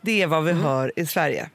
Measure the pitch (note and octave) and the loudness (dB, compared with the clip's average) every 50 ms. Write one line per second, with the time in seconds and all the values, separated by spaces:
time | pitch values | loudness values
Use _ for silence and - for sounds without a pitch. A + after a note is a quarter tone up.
0 | - F#3+ A3+ G#3 F#3 D#3+ D#3 D#3+ D#3 E3 F3 E3 D#3 D3 C3+ C3 C3 C3 - - | -2 0 2 2 2 2 2 2 2 2 0 2 2 0 0 0 0 -2 -2 -4
1 | E3+ D3+ - F#3 D#3+ D3 C3 C#2+ A#1 - _ | -4 -2 0 0 0 0 -2 -4 -6 -8 _